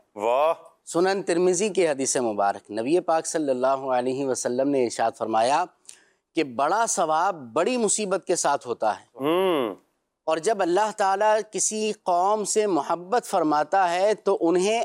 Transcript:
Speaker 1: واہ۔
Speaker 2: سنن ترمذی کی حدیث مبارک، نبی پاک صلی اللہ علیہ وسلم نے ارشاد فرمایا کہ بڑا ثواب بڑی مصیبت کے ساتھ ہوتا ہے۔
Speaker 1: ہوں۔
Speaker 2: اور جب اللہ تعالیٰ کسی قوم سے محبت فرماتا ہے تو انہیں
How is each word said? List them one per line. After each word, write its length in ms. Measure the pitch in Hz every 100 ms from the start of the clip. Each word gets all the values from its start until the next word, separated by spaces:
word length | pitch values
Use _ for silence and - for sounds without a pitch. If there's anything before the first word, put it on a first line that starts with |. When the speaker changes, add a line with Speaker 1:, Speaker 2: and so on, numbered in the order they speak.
| _ 104
Speaker 1:
واہ۔ 380 | 110 127 156 165 - _ -
Speaker 2:
سنن 380 | 165 185 196
ترمذی 460 | - 170 180 175 214
کی 180 | 180 165
حدیث 300 | 139 131 143
مبارک، 540 | 120 101 101 101 -
نبی 280 | 107 120 175
پاک 260 | 170 165 160
صلی 240 | 170 143
اللہ 180 | 127 131
علیہ 580 | 135 135 127 127 131 135
وسلم 440 | 123 127 123 139
نے 140 | 139
ارشاد 280 | 120 - 117 -
فرمایا 480 | 110 110 120 151 180 _ _ - _ _ _ -
کہ 80 |
بڑا 420 | 147 117 143 202 233
ثواب 680 | - 165 156 185 175 120
بڑی 240 | 123 196 254
مصیبت 500 | 208 - 208 185 -
کے 80 | 180
ساتھ 320 | 160 143 123
ہوتا 320 | 113 110 92
ہے۔ 40 | - 120
Speaker 1:
ہوں۔ 560 | 139 175 190 160 117 92 _ _ _ _ -
Speaker 2:
اور 120 | 160
جب 240 | 165 214
اللہ 300 | 170 180 214 202
تعالیٰ 420 | 196 196 214 214 214
کسی 400 | 190 - 214 214 208
قوم 400 | - 175 190 214
سے 240 | 196 214 208
محبت 580 | 160 139 170 180 240 -
فرماتا 680 | 190 156 151 151 196 180 175
ہے 180 | 202
تو 240 | 202 - 202
انہیں 440 | 165 180 190 226